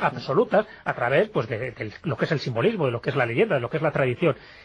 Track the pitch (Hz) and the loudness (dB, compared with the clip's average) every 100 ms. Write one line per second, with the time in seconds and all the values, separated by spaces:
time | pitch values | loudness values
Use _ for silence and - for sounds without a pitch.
0 | 160 127 - 147 247 202 214 - - - | -4 -4 -2 0 4 2 0 -6 -8 -2
1 | 123 143 220 156 117 113 127 - 110 - | 2 2 2 0 -4 -4 -6 -8 -10 -8
2 | 165 - - 147 - 117 165 220 139 117 | -6 -2 0 0 -2 0 0 2 0 0
3 | - 135 120 120 220 147 120 151 156 151 | -2 0 0 2 2 2 -2 -2 0 2
4 | 131 120 170 - - - | 0 2 0 0 -6 -20